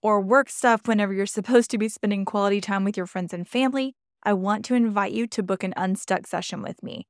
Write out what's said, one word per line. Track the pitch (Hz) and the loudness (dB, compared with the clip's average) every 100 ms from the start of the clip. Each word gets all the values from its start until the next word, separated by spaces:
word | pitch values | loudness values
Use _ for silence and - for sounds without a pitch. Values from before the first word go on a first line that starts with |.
or | 214 208 | 4 2
work | 190 254 269 | 4 4 2
stuff | - 247 226 - | 2 4 4 2
whenever | 220 202 | 0 2
you're | 196 196 | 0 -2
supposed | - 190 247 240 | -4 4 4 4
to | 226 | 0
be | 220 | -2
spending | - 208 202 196 | -2 -2 -2 -2
quality | 208 202 202 | 0 2 0
time | 202 196 | 0 0
with | 196 208 | 0 -2
your | 180 | -4
friends | 190 175 | -6 -6
and | 180 175 | -6 -4
family, | 247 262 269 262 - _ _ | 0 0 0 -4 -8 _ _
I | - | 0
want | 202 190 214 - | 0 0 -2 0
to | 247 | 2
invite | 233 208 196 | 2 2 -2
you | 220 233 | -2 -4
to | - | -2
book | 185 190 | -2 -2
an | 190 - | -2 -2
unstuck | 185 185 - 180 - | -2 -2 0 -2 -2
session | 170 175 165 | -6 -6 -8
with | - - | -10 -10
me. | - - - | -12 -14 -16